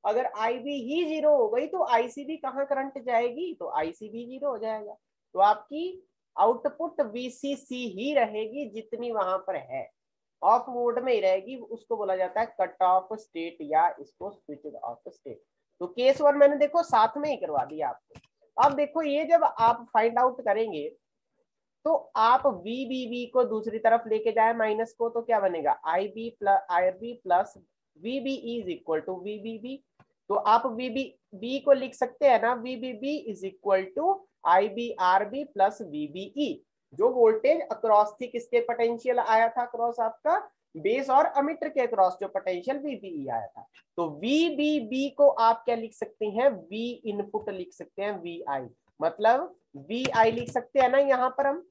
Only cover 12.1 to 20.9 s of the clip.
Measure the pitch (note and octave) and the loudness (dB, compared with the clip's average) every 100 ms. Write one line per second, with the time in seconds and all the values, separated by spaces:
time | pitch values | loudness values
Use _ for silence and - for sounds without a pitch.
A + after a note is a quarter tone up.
12.1 | F#3 F3+ G#3+ A3+ - F#3 - F#3 F#3 F#3 | -2 -2 -2 -4 -2 -4 2 4 4 0
13.1 | A3 - E3+ E3 E3+ D3 D#3 F3 - - | -14 -10 -10 -10 -10 -2 2 2 -2 -18
14.1 | _ F#3+ - - C#3+ D3+ C#3+ A#2 A#2 - | _ -14 -12 -16 -14 -14 -12 -12 -12 -16
15.1 | - C#3 A2 _ _ _ _ - - C4 | -18 -18 -18 _ _ _ _ -10 2 2
16.1 | C#4 D4 C#4+ C#4+ C#4+ C#4+ E4+ E4+ A#3 A3+ | 4 4 8 6 6 2 0 2 4 4
17.1 | C#4+ D4 B3+ F3 C#3+ B2+ D#3 C#3 A#2+ _ | 0 -4 -4 -2 -2 -4 -6 -6 -6 _
18.1 | - _ _ _ - C4+ C#4 D4 E4 D4+ | -20 _ _ _ 2 4 4 -2 -2 -2
19.1 | C#4+ D#4+ E4+ D#4+ - A3+ A#3 A#3 A3 A3+ | -2 4 4 4 2 2 2 0 0 2
20.1 | A#3 B3+ B3+ A#3+ G3+ A3+ D#3+ D3 | 2 0 0 -2 0 0 -4 -8